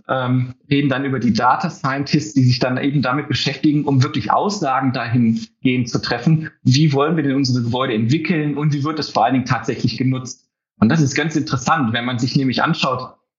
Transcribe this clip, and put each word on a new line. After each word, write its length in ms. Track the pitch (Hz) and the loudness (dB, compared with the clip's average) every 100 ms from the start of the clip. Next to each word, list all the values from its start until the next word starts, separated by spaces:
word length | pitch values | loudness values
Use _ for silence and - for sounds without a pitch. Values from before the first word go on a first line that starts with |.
| - | -4
ähm, 460 | 127 123 127 127 - - | -2 0 0 -2 -8 -2
reden 180 | 139 143 | 0 2
dann 160 | 131 | 0
über 140 | 139 135 | -2 -2
die 140 | 117 | 0
Data 360 | 113 123 139 165 | 2 2 2 -2
Scientists, 640 | - 135 139 139 151 - | -4 -4 -4 0 0 0
die 100 | 135 | 2
sich 160 | 123 123 | 2 2
dann 160 | 131 127 | 0 0
eben 240 | 139 143 | 0 0
damit 240 | 127 143 143 | 0 -2 -2
beschäftigen, 560 | 123 139 131 156 147 | -4 -4 0 0 2
um 180 | 143 135 | 2 2
wirklich 260 | 123 - 104 | 2 0 0
Aussagen 640 | 117 190 196 143 131 135 | 0 0 -2 -2 0 0
dahingehend 960 | 123 117 123 113 113 - _ 131 127 117 | -2 0 2 2 0 -6 _ 0 0 0
zu 120 | 113 | -2
treffen, 500 | - 120 165 156 156 - | -2 -2 2 2 0 -2
wie 300 | 127 131 160 | 2 4 4
wollen 240 | 139 151 170 | 4 2 2
wir 80 | |
denn 100 | 139 | 0
unsere 300 | 135 127 123 | 0 2 0
Gebäude 300 | 117 127 131 | 0 -2 0
entwickeln 640 | 110 113 156 - 165 147 143 | 0 0 0 0 0 -2 0
und 160 | 151 | 0
wie 120 | 143 | 0
wird 140 | 139 156 | -2 -4
es 100 | 139 | -2
vor 140 | 120 | 0
allen 100 | 117 | 2
Dingen 100 | 131 | 2
tatsächlich 520 | - 120 - 113 - - | 0 -2 -4 -2 -2 0
genutzt. 500 | 127 127 127 - _ _ _ - | -2 -2 -6 -16 _ _ _ 0
Und 80 | 110 | 2
das 120 | 160 | 4
ist 140 | 139 | 2
ganz 220 | - 156 156 | 0 -2 -2
interessant, 560 | - 131 - 156 117 | -2 -2 0 0 0
wenn 120 | 120 | -2
man 140 | 123 120 | -4 -2
sich 180 | 123 143 | 0 0
nämlich 260 | 131 117 | 0 0
anschaut, 520 | 147 165 139 123 - - _ | 0 0 -2 -4 -8 -16 _